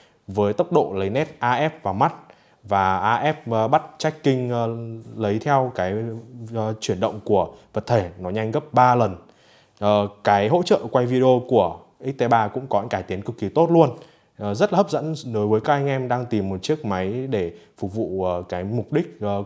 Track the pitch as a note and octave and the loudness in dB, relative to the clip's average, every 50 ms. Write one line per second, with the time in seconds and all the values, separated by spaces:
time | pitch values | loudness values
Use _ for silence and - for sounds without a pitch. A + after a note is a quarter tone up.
0 | _ _ _ _ _ - F#2 G#2 G#2 G2+ G#2 - E3 - F3 - - D2 G2 F#2+ | _ _ _ _ _ -6 -2 0 0 2 2 0 -2 2 2 2 2 2 -2 -2
1 | F#2+ G2 A2+ C#3 D#3+ - - - B2 B2 B2+ A#2+ D3+ D#3 - - - G2 F#2 G#2+ | -2 0 0 -2 -2 -4 -4 -2 0 0 2 2 0 -2 -4 -4 -6 -4 0 0
2 | C#3+ E3+ - - - - - _ _ _ _ _ - G2 G2+ G2 F#2+ F#2+ F#2+ F2+ | 0 0 0 -4 -14 -20 -20 _ _ _ _ _ -6 -2 0 2 2 2 2 2
3 | F#2+ A2 A#2 - C3+ D#3 D3+ - - A#2 A2+ A2 A2 A2+ D3 D#3+ - - - - | 2 0 0 2 0 -2 -2 -4 -6 -2 0 0 2 2 2 0 0 -4 -8 -4
4 | - D#3 D3+ - - C#3+ C3 B2+ B2 B2 A#2+ A#2 A#2 A#2 A2+ A#2 A#2 A#2 A2+ A2+ | -4 -4 -4 0 0 0 2 2 0 -2 -2 -2 -2 -2 -4 -6 -8 -10 -12 -14
5 | A2+ A#2 A2 A2+ A2 G2+ G2+ A2 - D3 C#3 C3+ C3 B2 A#2+ - F2+ F#2 G2+ A2 | -14 -14 -6 -4 -2 0 0 0 0 2 2 2 2 0 -2 -2 -2 -2 -2 -4
6 | A2+ A#2 A2+ A2+ A2+ B2 B2 A#2+ A2+ A2 A2+ A2+ G#2+ A2 A2 A2 - - G2 F2+ | -4 -6 -8 -10 -14 -16 -16 -16 -14 -8 -6 -4 -4 -4 -4 -4 -4 -4 -2 -2
7 | A2+ G2 - G#2+ - - G#2 F#2 E2 - - - - _ - G#2+ - - A#2+ A2 | -2 -2 -4 -6 -2 2 2 2 2 0 -6 -14 -20 _ -8 -8 -2 0 0 0
8 | F2+ F2 F#2 F#2 F#2 F2+ G2 A2 A2 A2 A2+ - - - B2+ B2+ B2+ B2 B2 A#2+ | 0 -2 -6 -10 -8 -6 -4 -4 -4 -2 -2 -4 -4 0 4 4 6 6 6 4
9 | A2+ G2 F#2 - - - _ _ _ _ _ _ _ _ _ _ G#2 G#2 G#2 G#2 | 2 0 -2 -6 -14 -20 _ _ _ _ _ _ _ _ _ _ 2 2 4 4
10 | G2+ G2+ - - - G#2+ G2+ G2+ G#2 A2 D#3+ F3 F3+ - G#3 - - A2+ - B2+ | 2 0 -4 -2 2 2 4 4 4 2 2 2 2 2 2 0 0 0 0 0
11 | B2 A#2+ B2+ B2+ C3 C3 B2+ A#2+ B2+ - B2+ G#2+ F2+ E2 E2+ - - _ _ _ | 2 2 2 4 4 4 4 4 2 2 2 4 4 2 -2 -8 -16 _ _ _
12 | C3 C3+ C#3 C3+ B2 A#2 A#2+ A2+ G#2+ G#2 - B2+ C3+ C3 A2+ G2 G#2+ A#2+ G2+ F#2+ | -10 -10 -4 -2 2 2 4 4 2 0 -2 -6 -4 -2 -2 -2 0 -2 -4 -4
13 | F#2 - F#2+ F#2+ G2+ - A#2 - G#2 - - D#3 E3+ E3 E3+ E3 D#3 B2+ A2 - | -4 -6 -8 -6 -6 -8 -8 -6 -6 -2 2 2 2 4 6 6 6 4 2 -4
14 | - - _ _ _ _ _ - G#2 G#2 G2+ A#2 G3+ G3+ G3+ F#3 G3+ - D#3 B2+ | -16 -20 _ _ _ _ _ -8 -6 -6 0 0 0 2 2 0 0 0 -2 -4
15 | C#3+ D#3+ D#3+ C#3 - B2 A2+ G#2+ G#2 G#2 A2 A2 A2+ D3+ C#3+ C#3+ C#3 C#3 C3+ C3 | -4 -4 -6 -8 -8 -6 -2 -2 2 2 2 2 2 2 0 2 0 -2 -2 -2
16 | B2+ B2 B2 B2+ B2 A#2+ A#2 G#2 F#2+ G2 F#2+ F#2 - - D#3 D3+ - G#2 F#2+ F#2 | -2 -2 -4 -4 -2 -2 -2 0 0 -2 -4 -4 -4 -4 -4 -2 -2 -4 -2 -2
17 | F#2+ F#2+ A2+ B2+ C3 C3+ A#2 G2+ F2 E2+ - - - _ _ - G#2 F#2+ F#2+ A2 | -2 -2 -4 -6 -4 -4 -2 -2 -2 -4 -6 -12 -20 _ _ -10 -10 -6 -4 -6
18 | G#2 D#2+ F#2 F#2+ F#2 F2+ F2 F2+ F2 - F2+ F2+ F#2+ G2+ A#2 A#2+ - - D3 E3+ | -4 -4 -4 -2 -2 -2 -2 -4 -4 -6 -6 -6 -6 -4 -4 -4 -4 -2 -2 -2
19 | F#3 - - - G#2 G2+ G2+ G2+ G2+ | -2 -4 -8 -6 -4 -4 -4 -4 -6